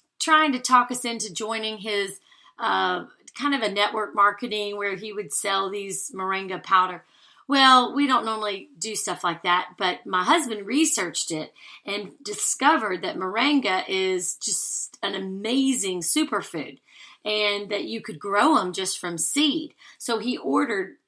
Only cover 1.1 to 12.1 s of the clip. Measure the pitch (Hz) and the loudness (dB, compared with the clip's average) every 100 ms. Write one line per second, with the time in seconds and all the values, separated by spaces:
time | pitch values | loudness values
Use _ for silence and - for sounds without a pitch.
1.1 | 233 214 165 220 220 220 214 214 202 196 | -6 -6 -6 -6 -4 -4 -6 -2 -2 -2
2.1 | - _ _ _ - 226 190 185 180 - | -6 _ _ _ -6 0 2 2 0 -6
3.1 | _ - - 285 277 214 196 208 220 202 | _ -20 -4 0 0 0 2 0 0 -4
4.1 | 214 202 202 240 208 208 202 202 185 214 | 4 4 2 -6 -4 -4 -4 -4 -4 -8
5.1 | 208 175 - 202 196 196 202 196 170 - | -10 -6 -4 -2 -2 -2 -4 -8 -8 -8
6.1 | 190 190 190 190 180 - 190 185 175 _ | -6 -4 -4 -4 -8 2 2 2 -2 _
7.1 | _ _ _ - 277 262 254 240 277 285 | _ _ _ 0 6 10 8 6 2 4
8.1 | 247 226 220 208 196 - 165 220 202 - | 2 2 -2 -4 -4 -10 -10 -6 -6 -4
9.1 | 170 175 165 180 175 - - 185 - - | -2 -2 -2 2 2 0 -2 -2 -2 -2
10.1 | 185 190 339 262 208 196 269 320 - 175 | 0 4 2 2 -6 -2 2 2 2 -2
11.1 | - - 156 - _ - - - 208 196 | -4 -4 -4 -6 _ -20 -16 -8 -8 -8